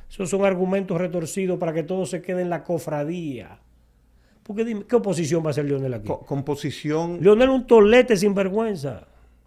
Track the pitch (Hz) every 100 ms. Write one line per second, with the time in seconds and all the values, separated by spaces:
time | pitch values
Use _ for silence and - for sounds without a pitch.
0 | - - 185 196 196 180 185 196 185 170
1 | 180 175 160 196 185 175 165 160 147 185
2 | 175 175 - 180 175 165 165 170 - 147
3 | 147 180 160 120 - - _ _ _ _
4 | _ _ _ _ - 208 226 214 - 240
5 | 202 165 151 165 156 139 143 139 135 117
6 | 107 143 - 143 139 143 147 - 151 156
7 | 170 175 175 214 262 262 - 226 202 247
8 | 254 202 202 196 190 202 226 185 135 104
9 | - _ _ _